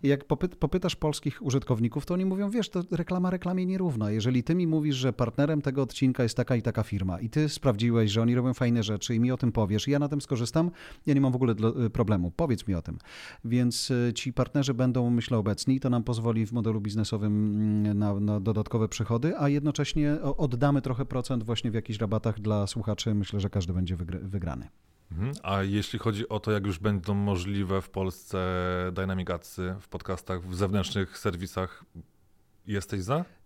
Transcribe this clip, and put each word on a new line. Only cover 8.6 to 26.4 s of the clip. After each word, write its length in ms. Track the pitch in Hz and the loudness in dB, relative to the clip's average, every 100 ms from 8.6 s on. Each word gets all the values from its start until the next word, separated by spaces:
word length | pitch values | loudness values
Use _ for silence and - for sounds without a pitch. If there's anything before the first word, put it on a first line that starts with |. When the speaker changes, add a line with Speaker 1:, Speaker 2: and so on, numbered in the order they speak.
| 123 117 | 2 2
Speaker 1:
rzeczy 320 | 104 104 - | 2 -2 0
i 60 | 113 | 2
mi 120 | 123 | 2
o 40 | 127 | 2
tym 160 | 123 | 0
powiesz 360 | 113 104 107 117 | 2 2 2 2
i 20 | |
ja 80 | 143 | 2
na 100 | 147 | 2
tym 120 | 143 | -2
skorzystam, 500 | - 123 120 160 170 - - - - | -2 -2 0 2 0 -2 -18 -8 2
ja 80 | |
nie 60 | 139 | 4
mam 120 | 135 | 4
w 40 | 123 | 4
ogóle 180 | 127 | 2
dla-, 360 | 104 113 120 117 | 4 2 2 0
problemu. 380 | - 110 104 87 - | 2 2 2 2 0
Powiedz 320 | 165 117 - | 0 0 0
mi 60 | |
o 80 | 90 | -2
tym”. 160 | - 82 - - - - | -2 -10 -12 -18 -18 -12
Więc, 460 | 117 120 123 117 - | 0 2 2 0 -2
y, 220 | 127 120 | 2 2
ci 180 | 117 - | 0 -4
partnerzy 420 | 120 123 147 135 | -2 0 2 0
będą, 360 | 123 127 123 120 | 2 2 2 2
myślę, 280 | 120 113 120 | 2 2 0
obecni 380 | 104 101 - 131 | 2 0 2 2
i 40 | |
to 100 | 131 | 2
nam 140 | 120 | 0
pozwoli 420 | 110 117 113 110 107 | 0 -2 0 0 0
w 60 | |
modelu 280 | 117 110 110 | 0 0 0
biznesowym, 760 | 104 104 107 110 107 104 107 104 107 107 104 | -2 -2 -2 0 0 2 2 2 2 2 2
mm, 120 | 104 | 2
na, 160 | 104 101 | 2 2
na 200 | 104 104 | 0 0
dodatkowe 480 | 98 107 104 117 107 | 0 0 0 0 0
przychody, 500 | - 104 117 147 - | -2 0 0 0 0
a 100 | 143 | 2
jednocześnie 680 | 143 147 143 143 - 147 151 | 2 0 0 0 2 2 0
o-, 140 | 147 139 | 0 0
oddamy 460 | 147 120 143 143 | 0 2 2 2
trochę 220 | 131 123 | 0 -4
procent 400 | 135 131 120 127 | -2 -4 -2 -2
właśnie 260 | 113 113 123 | 0 -2 0
w 40 | |
jakichś 240 | 110 107 104 | -2 -4 -4
rabatach 420 | 107 107 117 107 | 0 0 0 -2
dla 260 | 104 104 101 | 0 0 0
słuchaczy. 480 | - 110 104 - | -2 -4 -2 0
Myślę, 260 | 107 98 104 | 0 0 -2
że 100 | 98 | 0
każdy 220 | 104 87 | -2 0
będzie 240 | 90 90 90 | 0 0 -2
wygr-, 240 | 85 90 | -4 -6
wygrany. 480 | 98 98 82 64 - _ _ _ _ | -6 -4 -4 -6 -10 _ _ _ _
Speaker 2:
Mhm. 200 | 80 113 147 | -6 -4 -4
A 200 | - 98 | -2 0
jeśli 360 | 98 101 98 107 | 2 0 -2 -2
chodzi 300 | 117 101 113 | -2 -2 -4
o 120 | - | -4